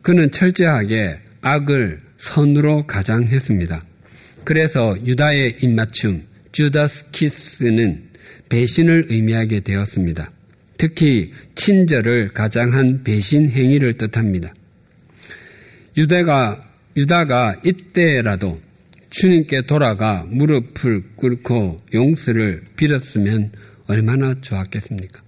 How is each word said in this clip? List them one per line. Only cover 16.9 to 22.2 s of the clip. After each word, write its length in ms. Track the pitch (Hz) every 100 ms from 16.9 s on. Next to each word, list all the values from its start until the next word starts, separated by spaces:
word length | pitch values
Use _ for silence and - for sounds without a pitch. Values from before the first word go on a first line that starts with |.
| 147
유다가 640 | 143 175 156 123 113 95
이때라도 960 | 180 185 - 180 170 135 113 95 95 80 - _ _ - _
주님께 520 | - 185 170 151 135
돌아가 600 | 131 147 127 104 110 95 82
무릎을 720 | 123 151 143 117 - 127 104 92 -
꿇고 680 | 127 117 - 120 95 82 -
용서를 680 | 110 131 160